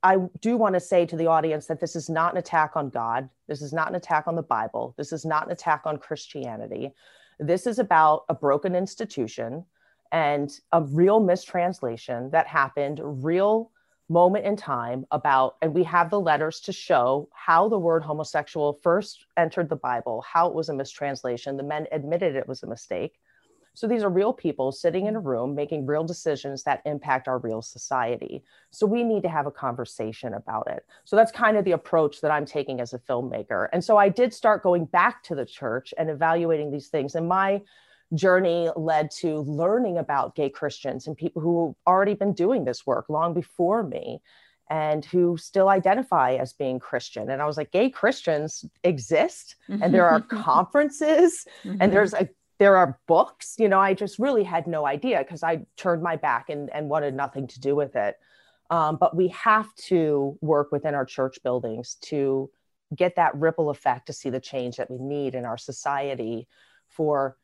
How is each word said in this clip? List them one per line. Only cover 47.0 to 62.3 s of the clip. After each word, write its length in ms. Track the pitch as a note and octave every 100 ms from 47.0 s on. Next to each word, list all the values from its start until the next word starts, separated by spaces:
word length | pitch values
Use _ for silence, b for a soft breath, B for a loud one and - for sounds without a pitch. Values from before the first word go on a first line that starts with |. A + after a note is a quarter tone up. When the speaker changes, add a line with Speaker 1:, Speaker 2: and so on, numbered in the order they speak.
| - A#2 G#2+
Speaker 1:
And 140 | C3+
I 40 | D3+
was 120 | D3+
like, 140 | D3
Gay 180 | F3+ C4
Christians 760 | - G#3+ C4 - D3+ D#3 - - _
exist, 720 | F3+ D3+ A#2 E3 F4+ - - - -
and 240 | G3+ F3+
there 160 | F#3 F3
are 120 | D#3+
Speaker 2:
<laughs> 220 | - A3 G#3+
Speaker 1:
conferences, 1000 | D3 F3+ C#4+ D4 C#4+ D4+ D#4+ F4 - - B
Speaker 2:
Mm-hmm. 140 | G3 G3
Speaker 1:
and 120 | F#3+
there's 220 | F#3+ G3+
a 120 | - F#3 _ _ _
there 180 | G3+ F#3+
are 220 | E3+ C3 -
books, 500 | E3+ C4 _ - -
you 100 | G#3+
know, 100 | F#3+
I 160 | G3
just 240 | F#3+ G3+ -
really 260 | C4+ B3
had 220 | F#3 E3+ E3+
no 200 | D#3+ C#3+
idea 360 | C#3+ B3+ G3
'cause 180 | C3+ E3
I 240 | E3 E3 - -
turned 260 | F#3+ E3+
my 140 | D#3+ D#3+
back 320 | D3+ A#2+ -
and, 220 | D3 C#3+
and 180 | D3+ D3+
wanted 260 | D#3 D3
nothing 320 | C3 C#3 C#3 B2+
to 120 | -
do 160 | C#3 C#3+
with 200 | C#3+ A#2+
it. 220 | G#2 - b b b b _
Um, 260 | E3 D#3 D#3
but 180 | F3
we 140 | E3 F3
have 440 | - A#3 G#3+ G#3+ -
to 600 | - F3+ D#3 D3 C#3 C#3+
work 320 | D#3 D3 D3
within 220 | C#3+ D3+
our 100 | C#3+
church 380 | C3 - C3 -
buildings 540 | C3 B2 A#2 A2 B2 -
to 480 | - D3 C#3